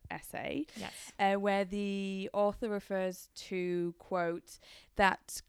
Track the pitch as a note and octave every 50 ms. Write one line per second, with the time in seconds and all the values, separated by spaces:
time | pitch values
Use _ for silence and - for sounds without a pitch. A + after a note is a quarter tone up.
0 | - - E3 - - - - - - - - C#4+ D#4+ - - A3 F#3+ - - -
1 | - - - - G3+ G3 G3 G3+ G3 G3+ G3 G3 G3+ F3+ G3+ G#3 G3+ G3+ G3 G3
2 | G3 G3 F#3+ F#3+ F#3+ - - G#3 G#3 G#3 G3+ - B3 A3 G#3 G3+ - - G3 F#3+
3 | F#3 F#3 F#3 - - - _ - - - F#3+ F#3 F3+ F3+ F3 F3 E3+ F3 E3+ -
4 | - - F#3+ F3+ F3 E3+ E3+ F3+ - - - - - - - - - _ _ -
5 | G3+ F#3+ - - _ - - - -